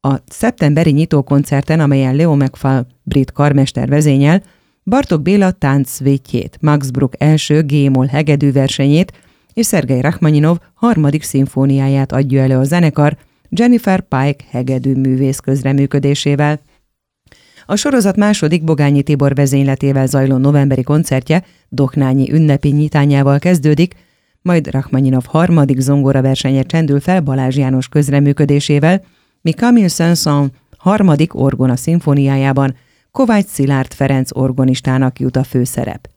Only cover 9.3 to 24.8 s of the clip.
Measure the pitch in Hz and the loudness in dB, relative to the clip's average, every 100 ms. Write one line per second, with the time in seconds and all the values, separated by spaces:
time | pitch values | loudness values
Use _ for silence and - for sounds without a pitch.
9.3 | _ _ - 226 185 131 127 135 170 156 | _ _ -6 -2 -2 0 -2 -2 0 0
10.3 | 151 151 170 _ _ 240 190 143 151 - | 2 2 -2 _ _ 0 2 0 -2 -4
11.3 | 139 135 135 139 139 135 139 135 131 139 | -2 -2 0 0 0 0 0 -2 -2 0
12.3 | 135 131 131 135 175 160 147 147 147 _ | 0 2 0 0 0 0 2 -2 -2 _
13.3 | _ _ 170 240 233 202 185 - 131 139 | _ _ 0 2 2 0 -2 -2 -2 -2
14.3 | 139 - 123 127 131 131 135 131 131 135 | -4 -8 -8 -4 -4 -2 -2 0 0 -2
15.3 | 135 - 135 135 139 139 143 139 143 147 | -4 -4 -2 0 0 0 0 0 -2 -2
16.3 | 143 147 151 _ _ _ _ _ _ _ | 0 0 -2 _ _ _ _ _ _ _
17.3 | _ _ - - 208 294 262 196 190 208 | _ _ -20 -6 -4 0 0 0 0 0
18.3 | 208 156 170 160 147 143 143 139 143 139 | 0 0 0 -2 0 2 0 0 0 0
19.3 | 135 139 139 139 135 139 135 131 139 135 | 0 0 0 0 0 -2 0 0 0 0
20.3 | 131 139 147 139 131 127 151 - 131 127 | 2 2 2 2 0 0 -2 0 -4 0
21.3 | 160 - _ _ 131 135 151 131 131 131 | -2 -2 _ _ -4 -2 0 0 0 0
22.3 | 160 156 143 147 143 151 151 143 139 139 | 0 0 0 -2 0 0 2 2 2 2
23.3 | 139 175 175 147 147 175 - _ _ _ | 0 0 0 2 0 0 -4 _ _ _
24.3 | _ 180 170 - 135 | _ -2 -2 0 -6